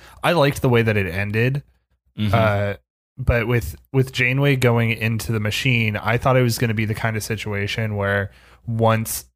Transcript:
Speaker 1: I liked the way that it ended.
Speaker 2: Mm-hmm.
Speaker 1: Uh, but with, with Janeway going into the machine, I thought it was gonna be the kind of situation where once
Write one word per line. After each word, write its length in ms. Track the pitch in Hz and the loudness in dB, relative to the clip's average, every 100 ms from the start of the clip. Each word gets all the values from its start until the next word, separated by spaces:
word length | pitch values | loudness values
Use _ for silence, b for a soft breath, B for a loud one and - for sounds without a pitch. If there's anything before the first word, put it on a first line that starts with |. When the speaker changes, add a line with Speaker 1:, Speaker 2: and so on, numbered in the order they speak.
| B B | B B
Speaker 1:
I 80 | 151 | 0
liked 300 | 170 143 139 | 2 2 2
the 80 | 135 | 2
way 120 | 120 | 4
that 140 | 113 104 | 2 0
it 160 | 92 | -2
ended. 480 | 90 104 107 123 143 - _ _ _ _ - | -4 -4 0 0 -2 -8 _ _ _ _ -4
Speaker 2:
Mm-hmm. 160 | 107 | 0
Speaker 1:
Uh, 420 | 113 110 101 101 98 _ _ _ - | 2 2 2 -2 -6 _ _ _ -6
but 300 | 131 120 113 | 0 0 2
with, 280 | 120 - - _ | -2 -2 -10 _
with 220 | 135 131 | 0 0
Janeway 420 | - 123 131 143 131 | 0 0 2 2 2
going 360 | 123 117 113 | 2 2 0
into 420 | 113 113 113 - | 0 -2 -2 -2
the 80 | 113 | -2
machine, 560 | 107 - 135 117 110 104 | -2 -2 0 2 0 -2
I 200 | 101 120 | 0 0
thought 200 | 139 127 | 2 4
it 40 | |
was 160 | 123 110 | 2 0
gonna 160 | 117 | -2
be 120 | 110 107 | -2 -2
the 100 | 110 | -2
kind 220 | 113 110 | -4 -4
of 60 | |
situation 760 | - 107 110 101 101 - 110 104 | -6 -6 -6 -4 -4 -4 -4 -2
where 340 | 98 101 98 b b b - | 0 0 -2 b b b -6
once 600 | 113 113 110 110 - - | 0 2 2 -2 -8 -12